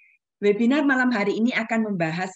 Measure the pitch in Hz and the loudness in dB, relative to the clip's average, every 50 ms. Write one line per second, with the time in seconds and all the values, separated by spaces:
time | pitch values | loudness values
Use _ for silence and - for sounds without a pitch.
0 | _ _ _ _ _ _ _ _ 202 208 208 208 233 226 277 302 294 277 254 254 | _ _ _ _ _ _ _ _ 0 0 2 2 2 2 2 2 2 2 2 2
1 | 254 247 240 208 202 202 196 196 226 247 254 - 226 226 233 226 220 214 202 180 | 2 0 0 0 0 -2 0 0 0 0 0 -2 -4 -2 -2 -2 -2 -2 -2 -2
2 | 165 160 160 175 185 - - | -2 -2 -2 -4 -6 -8 -8